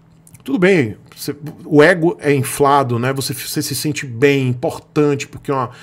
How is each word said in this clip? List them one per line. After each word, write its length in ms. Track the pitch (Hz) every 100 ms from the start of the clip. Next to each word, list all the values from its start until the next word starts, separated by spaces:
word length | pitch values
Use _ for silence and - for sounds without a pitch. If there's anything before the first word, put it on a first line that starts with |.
| _ _ _ -
Tudo 180 | - 269
bem, 360 | 180 185 113 92 -
você, 220 | - - - 151 -
o 180 | - 147
ego 340 | 151 185 170 -
é 120 | 147
inflado, 680 | 139 123 - 139 139 131 120
né? 120 | 123
Você, 220 | 135 127
você 260 | 123 - 156
se 140 | 147
sente 320 | 131 151 135 139
bem, 400 | 113 143 139 127
importante, 800 | 123 165 - - 151 147 143 -
porque 240 | 135 -
uma, 200 | 135 127 -